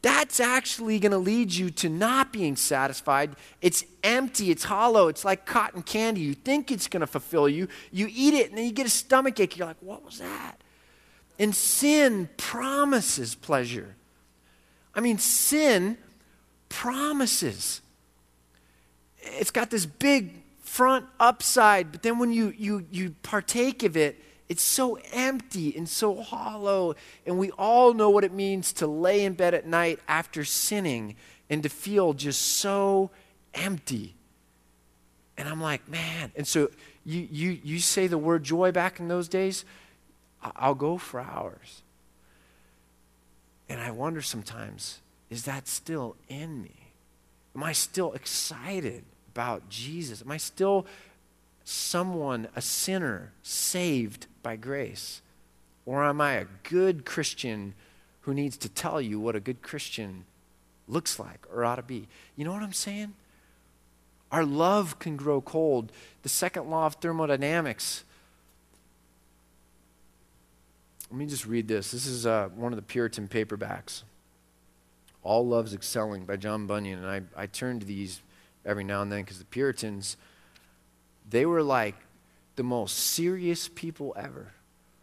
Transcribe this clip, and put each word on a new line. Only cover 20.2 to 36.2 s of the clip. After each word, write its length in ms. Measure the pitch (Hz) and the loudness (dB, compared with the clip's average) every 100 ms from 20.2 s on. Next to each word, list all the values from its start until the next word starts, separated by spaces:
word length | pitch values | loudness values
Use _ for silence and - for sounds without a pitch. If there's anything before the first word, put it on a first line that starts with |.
| 180 - - _ | 2 -12 -20 _
front 420 | - - 254 262 262 - | -10 4 6 4 0 4
upside, 760 | 240 240 - 254 214 202 160 | 4 6 2 8 8 8 2
but 100 | 165 | -2
then 160 | 226 233 | 0 2
when 140 | 240 | 2
you, 220 | 233 214 208 | 4 2 0
you, 300 | 208 208 165 | -2 -2 -4
you 240 | 180 185 151 | -6 -6 -8
partake 600 | - 208 - 240 254 254 | -2 -2 0 2 0 2
of 140 | 214 160 | 0 4
it, 200 | 147 - - - _ | 2 0 -20 -20 _
it's 140 | 170 | -2
so 340 | - - 254 220 - | 0 2 2 0 -6
empty 640 | 240 262 269 - 185 151 151 | -2 0 -2 -6 -4 -2 -4
and 120 | 170 | -6
so 320 | - 214 190 | 0 0 0
hollow, 760 | 226 247 214 208 202 196 175 147 - - | -6 -8 -8 -2 2 2 2 -2 -12 -12
and 140 | - 180 | -4 0
we 140 | 196 | 0
all 420 | - 208 240 254 | 0 6 10 10
know 160 | 226 214 | 10 8
what 140 | 202 | 8
it 80 | 196 | 6
means 400 | 190 196 190 175 | 0 0 0 -2
to 120 | - 151 | -2 -2
lay 360 | 151 180 202 | 2 4 4
in 100 | 196 | 2
bed 200 | 175 175 | 4 4
at 100 | 170 | 4
night 360 | 160 165 170 160 - | 2 2 2 0 0
after 360 | 156 165 160 | 0 0 -6
sinning 680 | 147 - - 208 180 120 107 107 - - _ | -2 -2 0 0 0 -2 -4 -12 -20 -20 _
and 140 | 151 | -2
to 60 | 147 | -2
feel 460 | - 196 202 180 | -6 0 4 4
just 280 | 139 143 135 | 2 -2 0
so 720 | - - 202 202 196 196 190 - _ _ _ | 0 0 0 2 4 4 2 -4 _ _ _
empty. 600 | - - 175 - 123 98 - _ _ _ _ _ _ _ _ _ _ _ - | -6 -4 -4 -4 -6 -6 -16 _ _ _ _ _ _ _ _ _ _ _ -12
And 120 | 147 | -10
I'm 120 | 160 | -6
like, 280 | 160 139 - | -4 -4 -6
"Man." 440 | 165 165 165 | -8 -6 -6